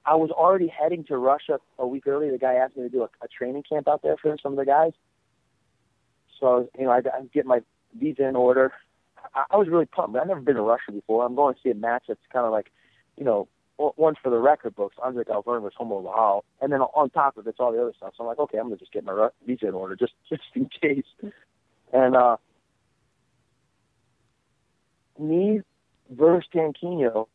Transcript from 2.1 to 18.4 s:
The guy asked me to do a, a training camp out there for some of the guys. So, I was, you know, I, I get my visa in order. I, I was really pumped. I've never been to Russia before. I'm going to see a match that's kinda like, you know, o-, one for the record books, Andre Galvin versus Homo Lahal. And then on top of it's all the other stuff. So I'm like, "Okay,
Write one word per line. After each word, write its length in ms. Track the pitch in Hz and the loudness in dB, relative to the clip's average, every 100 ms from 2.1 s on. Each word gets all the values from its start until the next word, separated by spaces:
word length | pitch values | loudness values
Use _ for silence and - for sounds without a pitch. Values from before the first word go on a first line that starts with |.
| 143 151 | -2 -2
The 60 | 127 | -2
guy 160 | 131 127 | 0 0
asked 200 | 131 135 | 0 -4
me 60 | |
to 60 | 123 | -6
do 140 | 127 | -4
a, 60 | 110 _ | -4 _
a 40 | 117 | -18
training 360 | - 123 143 - | -10 -8 -8 -6
camp 200 | 151 147 | -2 0
out 140 | 151 | 0
there 160 | 151 156 | -2 -2
for 180 | 151 151 | -2 -4
some 120 | 139 | -6
of 40 | 139 | -4
the 80 | 135 | 2
guys. 260 | 143 165 - _ _ _ _ _ _ _ _ _ _ _ _ _ _ | 4 2 -2 _ _ _ _ _ _ _ _ _ _ _ _ _ _
So, 80 | 131 | 2
I 80 | 123 | 2
was, 80 | 120 127 | 0 -4
you 60 | 127 | 0
know, 60 | |
I, 60 | 123 | 2
I 240 | 127 127 131 | 0 -6 -4
get 120 | 147 131 | -4 0
my 160 | 120 - _ _ 113 | 0 0 _ _ -6
visa 280 | 151 135 135 | -6 -2 -2
in 80 | 127 | 2
order. 360 | 123 131 131 - _ _ _ _ - 135 | 4 4 2 -2 _ _ _ _ -10 -6
I, 80 | 139 | 0
I 60 | 202 | 2
was 100 | 175 | 2
really 180 | 170 151 | 2 0
pumped. 320 | - 113 123 | -2 -4 -4
I've 80 | 175 | -4
never 140 | 165 | -2
been 140 | 131 117 | 0 0
to 60 | |
Russia 280 | 107 120 - | 2 0 -2
before. 320 | 104 - 113 123 | -12 -2 0 0
I'm 100 | 127 | 2
going 180 | 143 | 0
to 60 | 127 | 0
see 80 | 127 | -4
a 60 | 104 | -2
match 280 | 117 120 - | -2 -4 -4
that's 120 | 104 _ | -10 _
kinda 180 | 127 117 | -4 0
like, 220 | 107 - _ _ _ _ - | -2 -4 _ _ _ _ -6
you 60 | |
know, 240 | 131 104 - _ _ - | -2 -2 -4 _ _ -4
o-, 160 | 147 - | -4 2
one 180 | 156 151 | 0 2
for 80 | 131 | -2
the 80 | 117 | 2
record 360 | 135 151 117 101 | 2 2 -2 -6
books, 200 | 101 - | -8 -6
Andre 240 | 127 123 113 | -8 -6 -4
Galvin 360 | 104 117 120 | -4 -4 -4
versus 140 | 101 - | -6 -10
Homo 240 | 113 98 | -8 -6
Lahal. 400 | 95 110 107 101 - _ | -2 2 2 2 -4 _
And 140 | 139 | -4
then 80 | 139 | 0
on 300 | 127 151 139 | 0 2 0
top 260 | 165 139 110 | 2 0 -2
of 80 | 110 | -8
it's 140 | - | -2
all 120 | 123 | -2
the 80 | 117 | 0
other 100 | 120 - | -4 -6
stuff. 180 | 117 - | -16 -10
So 60 | |
I'm 40 | 117 | -8
like, 120 | |
"Okay, 180 | 131 | -6